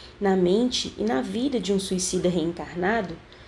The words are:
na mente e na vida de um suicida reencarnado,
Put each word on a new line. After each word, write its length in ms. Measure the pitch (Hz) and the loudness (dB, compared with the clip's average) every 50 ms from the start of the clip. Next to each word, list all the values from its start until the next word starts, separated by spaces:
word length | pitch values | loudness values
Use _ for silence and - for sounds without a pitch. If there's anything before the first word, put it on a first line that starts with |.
| - - - - | -20 -16 -6 0
na 160 | 202 196 190 | 2 2 4
mente 560 | 190 180 175 185 226 247 247 - - - 180 - - | 6 6 6 4 4 4 2 0 -2 -4 -4 -4 -2
e 40 | |
na 200 | 208 220 247 262 | -2 0 0 0
vida 360 | 233 190 190 226 254 294 262 220 | -2 -2 -2 -2 -2 0 0 0
de 140 | 175 185 | 0 0
um 80 | 202 190 | 0 0
suicida 480 | 190 - 190 185 - - 185 180 165 180 | 0 -2 -2 -2 -2 -2 0 0 0 2
reencarnado, 880 | 175 170 156 170 170 - 151 - 160 175 180 196 226 226 190 160 165 - - - - - - | 0 0 -2 -2 -4 -6 -10 -8 -6 -2 0 0 0 0 -2 -4 -8 -14 -16 -20 -20 -20 -20